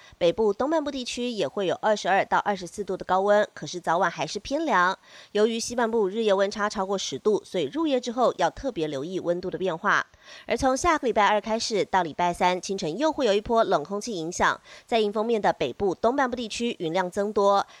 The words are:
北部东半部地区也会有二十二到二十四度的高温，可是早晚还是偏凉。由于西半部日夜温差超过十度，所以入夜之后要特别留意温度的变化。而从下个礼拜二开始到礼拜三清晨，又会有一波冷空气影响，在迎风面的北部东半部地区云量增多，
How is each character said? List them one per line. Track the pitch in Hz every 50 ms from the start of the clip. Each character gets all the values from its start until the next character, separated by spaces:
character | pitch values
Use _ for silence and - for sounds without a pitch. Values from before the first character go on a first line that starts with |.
| - - - -
北 | 175 170
部 | 170 - 226 214 202
东 | - 247 285
半 | 320 320
部 | 294 294
地 | 285 269 247
区 | - - - 240 247
也 | 240 208 170
会 | 131 - 208 202 175
有 | 147 -
二 | - 214 214
十 | 202 - 185
二 | 180 196 156
到 | - 196 180
二 | - - 208
十 | 185 190
四 | 165 - -
度 | 202 180 190
的 | 170 -
高 | - 185 185
温， | 196 202 208 208 208 - -
可 | - - 160
是 | - 175
早 | 170 - 165 175
晚 | 196 170
还 | 170 180 147
是 | 151 - 208
偏 | - - 269 302 339
凉。 | 302 220 185 175 180 190 - _ - - - - - -
由 | 208 214
于 | 233 226 226
西 | 214 - 240
半 | 233 240 220
部 | 220 233 214 185
日 | 190 226 226
夜 | 208 196
温 | 196 202 196
差 | 208 220 202 214
超 | - 220 190
过 | 190 202 190
十 | - - - 127
度， | - 214 214 175 -
所 | - - 185
以 | 156
入 | 131 196 294 330
夜 | 311 269 247
之 | 247 247 226
后 | 254 247 196 - -
要 | 180 277
特 | 277 - - 277
别 | 220 175 156 156
留 | 151 131 139
意 | 170 190 175
温 | - 170 175 175
度 | 180 185
的 | 170 151
变 | 185 190 160 165
化。 | - 202 175 143 - _ _ _ - - - - -
而 | - -
从 | 240 - 262 254
下 | 269 - 359 330 294
个 | - 247
礼 | 208
拜 | 226 208 196
二 | 214 214
开 | 202 220 220 233
始 | - - 233 196 160
到 | - - 190 180
礼 | 160 135
拜 | - 175 175 175
三 | - 196 180 180 185
清 | - - 196 196
晨， | 190 156 156 208
又 | 294 320
会 | 302 - 277
有 | 220 196
一 | 208
波 | 208 - 233 226 226
冷 | - 196 160 143
空 | - 202 208
气 | 208 247 220
影 | 175 156 165
响， | 180 - - 170 139 - - - - - -
在 | - 247 226
迎 | 220 208
风 | 202 220 214
面 | 233 233 214
的 | 196 190 160 -
北 | 160 131 120
部 | - 202 196 160
东 | - - 226 254
半 | 285 269 254
部 | 240
地 | 247 240 214
区 | - - 233 240 - -
云 | 175 160
量 | 160 190 185 180
增 | 175 202 202 208
多， | 208 214 202 202 202 196 - - - -